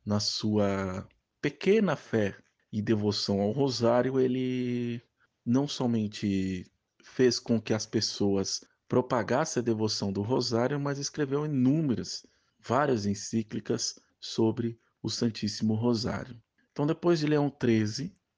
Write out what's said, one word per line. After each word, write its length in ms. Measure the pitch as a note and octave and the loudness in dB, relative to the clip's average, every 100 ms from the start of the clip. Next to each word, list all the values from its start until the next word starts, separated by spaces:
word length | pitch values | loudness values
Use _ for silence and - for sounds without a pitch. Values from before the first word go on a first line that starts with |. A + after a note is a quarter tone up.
| - | -2
na 140 | G#2 | -2
sua 880 | - - A2 G#2 G2+ G2 F#2+ F#2 - _ _ _ | -2 -4 0 2 2 0 -4 -6 -12 _ _ _
pequena 540 | D3 - - G#3+ G3+ C#3 | -6 -2 2 2 2 -2
fé 420 | - A2+ G2+ - _ _ _ | -2 0 0 -2 _ _ _
e 80 | A2 | -6
devoção 640 | G#2+ A2 G#2 G2 - G2+ | 0 2 2 0 0 0
ao 100 | G2+ | 0
Rosário, 680 | B2+ C#3 A#2 A#2 A#2+ B2 C3 | 0 -2 2 2 2 2 2
ele 800 | B2+ B2+ B2+ B2+ B2 B2 A#2+ A#2 - _ _ _ | 0 0 -2 -2 -2 -4 -4 -8 -12 _ _ _
não 240 | - B2 C#3+ | 0 2 2
somente 1040 | - B2 A#2 G#2+ - G#2+ G2 F#2+ F#2 F2 _ _ _ | -2 0 0 -2 -2 0 0 0 -4 -8 _ _ _
fez 360 | - - B2+ A#2 | -20 4 4 4
com 200 | - A2+ | 0 -2
que 140 | G#2+ | 0
as 120 | A2 - | -2 0
pessoas 800 | A#2 G#2 - G2+ G2 F#2+ - - _ _ | -2 -2 -2 0 0 -2 -6 -10 _ _
propagassem 760 | A#2+ B2 B2+ G2 B2 D#3 - | 0 2 -2 0 0 0 -2
a 20 | |
devoção 480 | A2+ G#2+ G#2+ - G2+ | 0 0 0 -2 -2
do 100 | G2 | -2
Rosário, 580 | G#2 C3 A#2 A#2 B2 C#3+ | 0 0 0 0 0 -2
mas 200 | C#3+ C#3 | -4 -6
escreveu 460 | C#3 - C#3+ C#3+ D3+ | -6 -4 -2 -2 -2
inúmeras, 800 | C#3+ B2+ D3+ D#3 G#2+ F#2 - - _ _ _ | 2 4 4 2 -2 -4 -10 -14 _ _ _
várias 460 | - A#2 D3 A#2+ G2+ | -2 2 4 2 0
encíclicas 960 | G2+ - A2+ G#2+ A#2 - A#2+ - - _ _ | -2 -2 -4 -4 -8 -4 -2 -2 -8 _ _
sobre 600 | - - A2+ A2+ A#2 A2+ _ _ | -10 2 2 2 -4 -6 _ _
o 80 | A2 | -8
Santíssimo 640 | - A#2+ G#2+ G#2+ - G#2+ | -2 -2 -2 -6 -2 0
Rosário. 680 | A2 A#2+ A#2 A2 - - A#2 _ _ _ | 2 2 0 -2 -6 -8 -16 _ _ _
Então, 140 | - D3 | -4 -2
depois 340 | D#3+ F3 E3+ | 0 2 2
de 60 | D3+ | 4
Leão 240 | D3+ C#3+ | 2 2
treze, 680 | - A#2+ A2+ G#2+ G#2+ E3 - _ | 2 4 4 2 -2 -8 -10 _